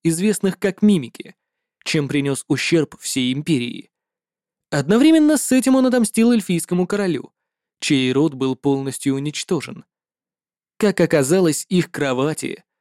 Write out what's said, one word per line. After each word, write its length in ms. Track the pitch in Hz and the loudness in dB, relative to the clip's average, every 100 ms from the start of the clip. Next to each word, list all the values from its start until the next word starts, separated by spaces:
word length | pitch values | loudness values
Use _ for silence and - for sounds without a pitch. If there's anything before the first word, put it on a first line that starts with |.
известных 540 | 165 160 208 196 196 180 | -4 0 -2 0 -2 -2
как 240 | 196 185 | -6 2
мимики, 520 | 208 190 117 - - _ _ _ _ _ | 2 2 -2 -14 -20 _ _ _ _ _
чем 240 | - 160 139 | -4 -4 -2
принёс 360 | 147 139 135 - | -2 -2 -4 -2
ущерб 500 | 143 - 170 143 - | -4 0 0 0 -6
всей 320 | - 135 127 | -6 -2 -2
империи. 580 | 135 151 143 120 - - _ _ _ _ _ _ _ _ | -2 -2 -2 -2 -10 -18 _ _ _ _ _ _ _ _
Одновременно 680 | 151 135 220 294 320 302 302 | -4 0 4 6 6 4 2
с 140 | - | 2
этим 240 | 262 262 262 | 0 4 2
он 100 | 254 | 2
отомстил 460 | 247 220 - 226 | 2 0 2 2
эльфийскому 540 | 240 - 185 - 180 180 | 2 0 -4 -2 -2 -2
королю, 460 | 202 196 147 - _ _ _ _ _ | -2 -2 -4 -8 _ _ _ _ _
чей 320 | - 139 127 | 0 0 2
род 220 | 131 156 | 2 0
был 220 | 135 135 131 | 0 -4 -2
полностью 580 | 143 139 135 127 143 | -2 -2 -4 -6 -4
уничтожен. 680 | 135 147 147 - 165 - - - _ _ _ _ _ _ _ _ _ | -4 -6 -8 -6 -6 -6 -16 -20 _ _ _ _ _ _ _ _ _
Как 240 | 208 190 | 0 2
оказалось, 640 | 165 160 131 185 175 147 - | 2 2 2 2 2 -2 -2
их 220 | 180 160 | -2 -2
кровати, 760 | - 143 127 147 156 - - _ _ | -4 -4 -2 -2 -4 -10 -12 _ _